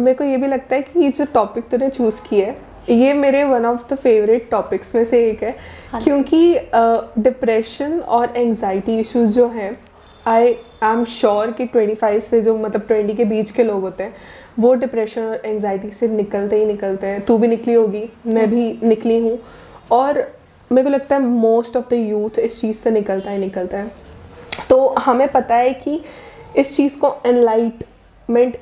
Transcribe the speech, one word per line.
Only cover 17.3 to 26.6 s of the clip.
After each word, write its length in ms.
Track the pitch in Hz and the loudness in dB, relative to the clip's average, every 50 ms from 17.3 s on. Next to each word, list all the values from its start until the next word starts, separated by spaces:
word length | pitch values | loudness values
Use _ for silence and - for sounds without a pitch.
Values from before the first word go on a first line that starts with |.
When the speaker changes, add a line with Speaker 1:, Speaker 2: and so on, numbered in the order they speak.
| 233 214 | 2 4
Speaker 1:
भी 80 | 233 233 | 4 2
निकली 260 | 226 226 233 240 233 | 0 0 0 2 2
होगी, 340 | 233 220 202 196 214 220 233 - - - | 2 2 2 0 -4 -8 -10 -14 -10 -6
मैं 160 | 233 220 233 | -2 0 2
Speaker 2:
हम्म। 120 | 233 214 226 | 2 2 2
Speaker 1:
भी 240 | 240 240 226 233 - | 0 0 -2 -4 -2
निकली 360 | 220 226 220 220 - 226 226 233 | 0 0 0 2 0 0 0 2
हूँ 200 | 233 226 240 233 - - - - - - - - - - | 0 0 -2 -4 -8 -14 -20 -20 -20 -20 -20 -12 -4 0
और 420 | 226 247 269 285 294 285 - - - - _ _ _ _ _ - | 2 2 2 2 0 -2 -4 -6 -8 -20 _ _ _ _ _ 0
मेरे 160 | 247 262 262 285 | 2 2 2 2
को 60 | 277 | 0
लगता 220 | 269 277 - 277 | -2 0 0 0
है 260 | 277 262 240 247 233 | 0 0 0 0 2
most 260 | 220 226 226 233 233 233 | 2 4 2 2 0 -2
of 140 | - 247 | -4 -6
the 300 | 233 - 247 240 226 208 | -4 -2 -2 -2 -2 -2
youth 260 | 214 208 208 226 - 233 | -2 -4 -4 -4 -2 -2
इस 220 | 226 226 226 - | -2 -2 -4 -4
चीज़ 160 | - 220 220 | -6 -6 -4
से 140 | - - 233 | -2 -2 0
निकलता 400 | 220 214 208 202 190 190 190 202 | 0 0 0 -2 -4 -4 -6 -6
ही 80 | 202 196 | -6 -6
निकलता 400 | 190 190 190 190 180 185 - 202 | -6 -6 -6 -6 -8 -6 -8 -8
है। 120 | 208 233 - - - - - - - - - - - - - - - - | -10 -10 -14 -20 -20 -20 -20 -20 -20 -20 -20 -18 -14 -14 -12 -6 0 2
तो 240 | 262 262 269 - - 247 | 4 4 4 2 0 0
हमें 300 | - 277 233 247 277 277 | 0 0 2 2 2 2
पता 260 | - 196 - - 233 | 0 0 0 2 0
है 180 | 240 247 254 | 2 2 0
कि 300 | 262 262 - 285 294 330 - - - - - - - - - - - | -2 -4 -6 -6 -6 -8 -8 -12 -20 -20 -20 -20 -20 -20 -14 -6 -2
इस 200 | - | -2